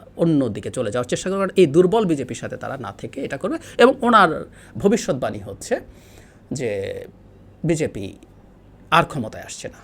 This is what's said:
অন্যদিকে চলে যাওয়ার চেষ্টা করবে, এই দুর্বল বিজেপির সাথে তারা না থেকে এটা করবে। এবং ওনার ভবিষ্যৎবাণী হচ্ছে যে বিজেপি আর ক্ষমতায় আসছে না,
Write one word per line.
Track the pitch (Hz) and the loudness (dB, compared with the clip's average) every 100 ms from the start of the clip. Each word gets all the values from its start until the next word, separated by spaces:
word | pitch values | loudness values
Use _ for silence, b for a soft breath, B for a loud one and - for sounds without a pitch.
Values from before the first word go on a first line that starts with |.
| - - | -12 -2
অন্যদিকে | 170 151 123 101 107 | 2 4 2 -2 -8
চলে | 131 113 | -6 -4
যাওয়ার | 123 123 | -2 -2
চেষ্টা | 165 190 | -4 -4
করবে, | 196 190 190 | -2 0 4
এই | 165 | 6
দুর্বল | 147 180 226 202 | 8 6 4 2
বিজেপির | 151 120 117 | 0 -4 -8
সাথে | 110 110 | -8 -8
তারা | 110 135 | -8 -8
না | 104 - | -10 -10
থেকে | 117 - | -12 -8
এটা | 277 - | -8 -6
করবে। | 269 320 B B | -6 -6 B B
এবং | 240 - | 4 4
ওনার | 233 226 175 147 - b b - | 4 6 6 2 -8 b b -2
ভবিষ্যৎবাণী | 196 220 - 143 113 107 | 0 2 0 -4 -4 -6
হচ্ছে | 95 101 - 277 - b b b b b - | -12 -12 -6 -6 -6 b b b b b -10
যে | - 120 101 98 - - - - - - - | -6 -4 -4 -6 -8 -12 -20 -20 -20 -20 -8
বিজেপি | 151 160 135 107 98 - - - - - - - - | -2 -2 -2 -4 -10 -12 -20 -20 -20 -20 -20 -16 2
আর | 160 | 2
ক্ষমতায় | 156 - 110 - | 2 -2 -8 -10
আসছে | - - - | -14 -12 -12
না, | - | -14